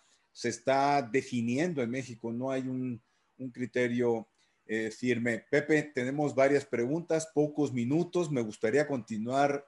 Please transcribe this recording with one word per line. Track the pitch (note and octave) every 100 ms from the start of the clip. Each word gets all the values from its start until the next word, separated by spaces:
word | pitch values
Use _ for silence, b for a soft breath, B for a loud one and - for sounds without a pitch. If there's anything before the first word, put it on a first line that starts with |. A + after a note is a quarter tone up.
| b b b
se | - A#2+
está | A2 - C3+ C#3 C#3+
definiendo | A#2+ C3 B2+ B2 A#2 B2 F3+ C#3+
en | A#2
México, | C3 B2+ A#2+ A#2
no | A#2 C3
hay | C3
un, | C3 B2+ B2+ A#2 _ _ _ -
un | C3
criterio, | A#2+ B2 B2 B2 A#2+ A#2+ A2+ G#2+ _ _ _ -
eh, | A2 A2
firme. | - B2+ A#2 A#2+ A2 -
Pepe, | D3 D3 D3+
tenemos | D3 - B2 C#3+ D3 A#2+
varias | C3+ C#3+ C3+
preguntas, | A#2+ A#2+ D#3+ E3+ D#3+ D#3
pocos | D3+ D3 D3 C#3
minutos, | B2 A#2+ D#3 E3+ F3 D#3+
me | C#3
gustaría | A2 G#2 A2 C3 D3
continuar | C3+ - A2 A#2 C3+ C#3+ C#3+